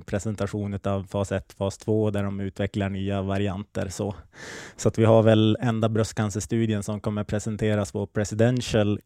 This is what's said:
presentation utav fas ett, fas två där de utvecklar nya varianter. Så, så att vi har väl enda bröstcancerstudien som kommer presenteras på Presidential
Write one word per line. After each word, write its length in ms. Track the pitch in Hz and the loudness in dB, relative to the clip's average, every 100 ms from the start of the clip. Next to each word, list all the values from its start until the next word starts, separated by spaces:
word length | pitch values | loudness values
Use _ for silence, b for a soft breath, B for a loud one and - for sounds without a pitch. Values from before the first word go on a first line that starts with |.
| - | -6
presentation 680 | 101 110 101 101 107 101 | -6 -4 -4 -4 -4 -6
utav 300 | 101 101 98 | -4 -2 -2
fas 280 | 92 101 98 | -2 -4 -2
ett, 220 | 95 - | -4 -6
fas 240 | - 98 - | -4 -4 -2
två 340 | - 110 107 | -2 0 2
där 120 | 101 | 0
de 160 | 101 98 | -2 -4
utvecklar 500 | 98 - 98 104 98 | -6 -4 -4 -2 -4
nya 320 | 98 98 98 | -4 -4 -2
varianter. 680 | 95 98 101 92 - 98 98 | -2 -2 -2 -4 -8 -8 -6
Så, 260 | - 101 - - B B B B - | -6 -6 -8 -16 B B B B -2
så 120 | 110 | 0
att 100 | - | 4
vi 80 | 110 | 6
har 180 | 113 | 8
väl 340 | 107 107 110 107 | 8 6 6 2
enda 280 | 123 113 110 | 0 0 0
bröstcancerstudien 960 | 110 104 - 107 104 - 117 110 104 | 0 -2 -2 -4 -4 -2 0 0 -2
som 160 | 101 104 | -4 -6
kommer 240 | 110 104 | -4 -4
presenteras 680 | 104 107 110 104 107 104 98 | -4 -4 -4 -2 0 0 -2
på 160 | 101 101 | -4 -4
Presidential 920 | 107 101 107 117 127 - 110 104 104 | -4 -2 2 4 2 2 2 2 0